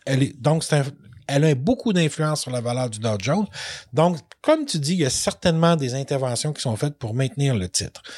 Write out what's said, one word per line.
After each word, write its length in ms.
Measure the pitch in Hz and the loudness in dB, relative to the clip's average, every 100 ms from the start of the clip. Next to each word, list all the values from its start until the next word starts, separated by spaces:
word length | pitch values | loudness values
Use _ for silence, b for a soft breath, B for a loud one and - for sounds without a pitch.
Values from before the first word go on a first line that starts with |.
| - | -2
elle 180 | 131 | 0
est, 180 | 139 139 | 0 0
donc, 220 | 120 160 | 0 0
c'est 140 | - 151 | 2 0
un, 60 | 135 - - - - | 0 -6 -20 -14 -2
elle 160 | 143 | 2
a 100 | 156 131 | 4 4
beaucoup 360 | 160 254 233 | 2 0 0
d'influence 480 | 185 156 - 156 151 | 2 0 0 -2 -2
sur 100 | - | -4
la 100 | 123 | -4
valeur 280 | 117 123 123 | -2 -2 -2
du 100 | 107 | -2
Dow 180 | 113 104 | -2 -2
Jones. 260 | 107 196 202 B B B B | 0 0 -2 B B B B
Donc, 240 | 120 170 165 - - | 2 2 2 -8 -2
comme 240 | - 320 285 | 2 2 2
tu 140 | 165 | -2
dis, 140 | 143 | 0
il 60 | 185 | 0
y 60 | 135 | 0
a 40 | |
certainement 680 | - - - 180 165 170 165 | 0 -2 0 0 4 4 4
des 180 | 131 | 0
interventions 600 | 131 139 139 131 120 156 | -4 -2 -2 -2 -2 -4
qui 80 | 147 | -4
sont 140 | 123 110 | -4 -2
faites 200 | 147 - | -4 -4
pour 160 | - | -4
maintenir 400 | 117 135 - 143 | -2 -2 0 0
le 140 | 113 90 | 0 -2
titre. 340 | - 95 - B | -4 -6 -10 B